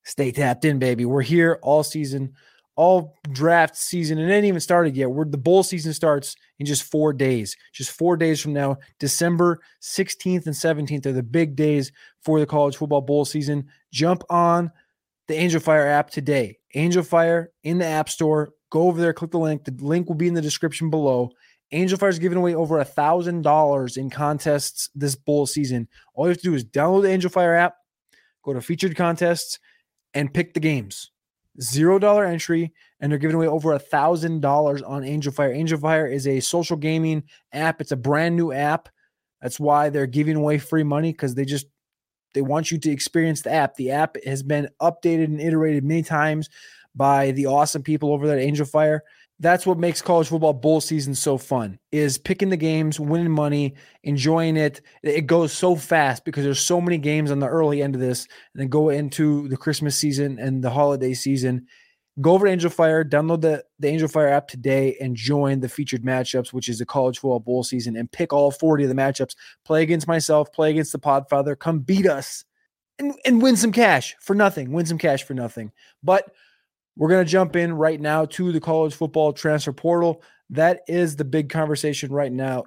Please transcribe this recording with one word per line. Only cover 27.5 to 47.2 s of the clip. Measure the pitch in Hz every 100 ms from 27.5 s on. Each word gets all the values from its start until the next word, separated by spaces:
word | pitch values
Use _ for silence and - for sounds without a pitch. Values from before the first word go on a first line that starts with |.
app, | 170 175 - _ _ _ _ _ _
go | 147
to | 127
featured | - 170 190 156
contests, | 170 165 175 170 - - _ _ _ _ _
and | 143 139
pick | 151 170
the | 170
games. | 160 139 101 - - _ _ _ _ -
Zero | 117 135 165 196
dollar | 208 208
entry, | 190 165 - 165 165 - _ _
and | 147
they're | 147
giving | 156 165
away | 160
over | 160 156
a | 143
thousand | - 147 151 170 165 160
dollars | 139 147 147 143
on | 123 139
Angel | 135 151 143
Fire. | 139 139
Angel | 135 160 156
Fire | 156 160 143
is | 139 135
a | 131
social | - 170 160 160
gaming | 151 160 160 156 147 _ _
app. | 139 160 160
It's | 151
a | 135
brand | 127 147 170
new | 170 165
app. | 135 147 160 - _ _ _ _ _
That's | 127 -
why | 147 147 147
they're | 143 135
giving | 139 151
away | 156 151 151
free | - 160
money, | 147 143 165
'cause | 156 135 123
they |
just, | 135 143 - _ _ _ _ _ _
they | 135
want | 131 151 160
you | 165
to | 156
experience | 139 - 170 160 147
the | 117
app. | 156 135 -
The | 127
app | 143 160 -
has | 135 135
been | 135 147 143 -
updated | 165 170 175 165 156
and | 151
iterated | 165 160 160 147
many | 139 165
times | 156 156 156 156 147 - - - _ 127
by | 139 139